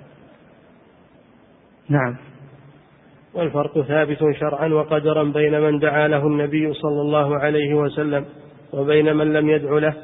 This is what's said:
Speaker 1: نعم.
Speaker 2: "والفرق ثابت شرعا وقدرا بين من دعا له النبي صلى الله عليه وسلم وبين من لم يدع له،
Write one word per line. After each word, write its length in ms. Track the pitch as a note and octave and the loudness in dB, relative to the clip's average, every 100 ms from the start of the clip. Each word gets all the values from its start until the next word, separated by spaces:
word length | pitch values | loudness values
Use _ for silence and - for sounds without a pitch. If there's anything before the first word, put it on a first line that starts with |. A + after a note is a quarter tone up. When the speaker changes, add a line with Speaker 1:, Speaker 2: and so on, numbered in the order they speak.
| - - - - - - - _ _ _ _ _ _ _ _ _ _ _ - | -20 -20 -20 -20 -20 -20 -20 _ _ _ _ _ _ _ _ _ _ _ -2
Speaker 1:
نعم. 280 | C#3+ B2 B2 - - - - - - _ _ _ - _ | -2 -2 -6 -16 -20 -20 -20 -20 -20 _ _ _ -20 _
Speaker 2:
"والفرق 480 | F3 D#3+ C#3+ D3 D#3+ | -6 -4 -2 -2 -2
ثابت 360 | C3+ D3+ D3 D3 D3+ C#3 | 0 0 0 0 0 0
شرعا 280 | D3+ C#3 D#3+ | -4 -2 0
وقدرا 540 | D#3 D3+ D3+ D3+ D#3 | 0 0 0 0 0
بين 380 | D3 D3 D3+ D3+ | 0 0 2 2
من 180 | D3+ D3 | 2 2
دعا 300 | D3+ D3 D3+ | 0 2 2
له 180 | D3 D3+ | 2 2
النبي 460 | D3 D3 D#3 D#3 | 0 0 -2 -2
صلى 280 | C#3+ D#3 D3 | -4 -4 -2
الله 380 | D3 D3+ C#3+ D3 | 0 0 0 0
عليه 360 | D3 D3+ C#3+ | 0 0 0
وسلم 500 | D3+ C#3+ D3 D3+ C#3+ C#3+ - - - - | 0 0 -2 -2 -4 -6 -14 -20 -20 -10
وبين 440 | C#3 C#3+ D3+ D3+ D3+ | -4 2 2 4 2
من 160 | D3+ | 2
لم 160 | D3+ D3+ | 2 2
يدع 300 | D3+ C#3+ D3+ | 2 2 0
له، 160 | D3+ D3+ | 0 -4